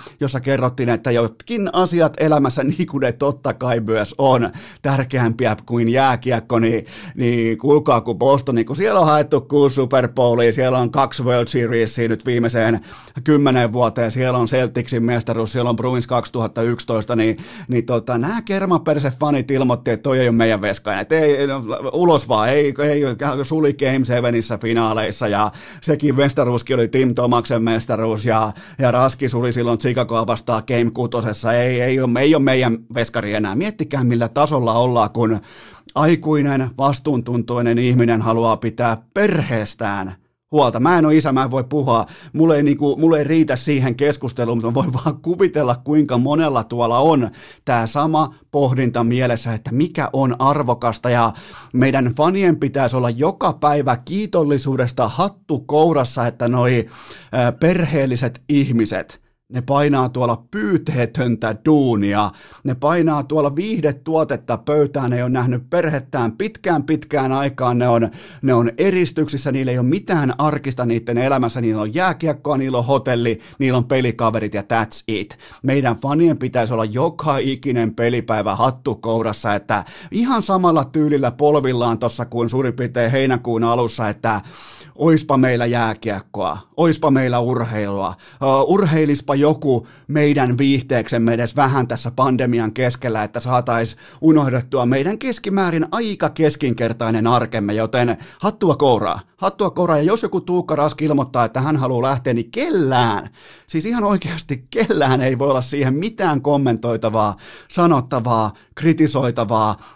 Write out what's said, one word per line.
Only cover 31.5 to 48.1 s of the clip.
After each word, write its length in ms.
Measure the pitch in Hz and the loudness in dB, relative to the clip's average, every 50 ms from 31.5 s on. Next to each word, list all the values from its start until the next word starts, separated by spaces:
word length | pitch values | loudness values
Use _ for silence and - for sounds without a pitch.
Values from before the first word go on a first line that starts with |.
ei, 280 | 117 120 120 127 127 120 | 0 2 2 0 0 0
ei 200 | 120 131 131 135 | 0 0 0 0
ole, 200 | 131 123 120 123 | 0 0 0 2
ei 140 | 139 156 160 | 4 4 4
ole 80 | 147 | 4
meidän 360 | 135 135 131 131 127 120 113 113 113 - 110 | 4 2 2 2 2 0 -2 -4 -6 -8 -4
veskari 400 | 123 113 - - 120 107 101 104 | -4 -4 -4 -4 -6 -4 -4 -2
enää. 220 | 107 107 98 98 | -2 -2 -2 -2
Miettikää, 480 | 131 185 214 214 - 160 - 147 135 127 | -4 -4 -4 -4 -6 -6 -4 -2 -2 0
millä 240 | 120 120 117 120 110 | 0 0 0 0 -2
tasolla 440 | - 139 151 147 151 131 123 117 | 0 0 0 2 0 0 0 0
ollaan, 380 | 110 117 120 127 120 117 107 101 | 2 2 2 2 2 2 0 0
kun 300 | - 117 120 110 110 101 - - - - - - - - - - - | 0 0 0 0 0 -2 -6 -12 -20 -20 -20 -20 -20 -20 -16 -6 -2
aikuinen, 760 | 131 151 160 170 156 165 151 156 147 143 143 139 135 131 123 - - | 2 2 4 2 2 2 0 0 2 2 0 0 0 -2 -4 -2 0
vastuuntuntoinen 1000 | 135 139 139 - - 156 139 123 120 120 120 120 113 117 120 120 120 117 117 120 | 0 0 0 0 -2 -2 -2 -2 -2 -2 -2 -2 -2 -2 -2 -2 0 2 2 2
ihminen 440 | 123 123 123 123 120 117 117 110 | 2 4 4 4 4 4 2 2
haluaa 340 | 107 113 113 117 117 113 110 | 0 0 0 2 2 2 0
pitää 400 | 107 - 113 110 - 120 117 113 113 - _ - | 0 -2 -4 -4 -2 -2 -2 -2 -4 -6 _ -2
perheestään – 1000 | 196 208 208 185 165 123 98 123 110 107 - - - 113 101 101 101 95 95 95 - _ _ _ _ _ - | 0 2 2 2 0 0 -2 -2 -4 -4 -6 -6 -6 -6 -4 -4 -4 -6 -8 -12 -16 _ _ _ _ _ -2
huolta. 280 | 151 151 139 120 113 117 | 2 2 2 4 2 2
Mä 180 | 127 165 180 175 | 2 4 4 4
en 80 | 156 | 4
ole 100 | 156 156 | 4 4
isä, 160 | 156 - 147 | 4 4 2
mä 100 | 131 131 | 0 0
en 80 | 131 123 | 0 0
voi 140 | 127 135 123 | -2 -4 -4
puhua, 420 | 127 151 151 135 127 117 113 104 - - - - - | -2 -2 -2 0 2 2 0 0 -4 -10 -20 -16 -6
mulle 240 | - 143 160 165 156 | 0 2 4 4 4
ei, 60 | 147 | 4
niinku, 340 | 147 147 143 143 147 143 139 | 4 2 2 2 2 0 2
mulle 220 | - 160 165 165 151 | 4 4 4 4 4
ei 60 | 143 | 2
riitä 320 | 135 160 160 151 - 127 | 2 2 2 2 2 0
siihen 380 | 123 - 151 147 135 127 127 117 | -2 0 0 0 2 2 0 0
keskusteluun, 640 | 127 143 147 139 - - 123 - - 120 113 120 117 | 2 2 0 0 0 -4 -8 -4 -4 -2 -2 -2 -2
mutta 120 | 113 117 | -2 0
mä 40 | 120 | 0
voin 180 | 135 135 170 | 0 0 0
vaan 300 | 123 123 - 160 - - | -2 -2 -2 -4 -4 -4
kuvitella, 540 | - 165 175 175 196 175 180 147 143 123 120 123 - | -4 -2 0 2 2 2 2 2 0 0 0 -2 -2
kuinka 340 | 143 151 156 147 - 127 120 | 0 2 2 2 2 2 0
monella 460 | 127 139 147 160 160 151 135 120 107 | 0 2 2 2 2 2 0 -2 -2
tuolla 340 | - 120 120 117 113 117 123 | -2 -2 0 0 2 2 4
on 320 | 139 165 160 139 120 107 - - - - - _ - | 4 4 4 4 2 -2 -6 -10 -20 -20 -20 _ -4
tää 220 | - 127 117 113 | -2 0 0 0
sama 480 | 110 - 147 147 160 | -2 -2 -2 0 0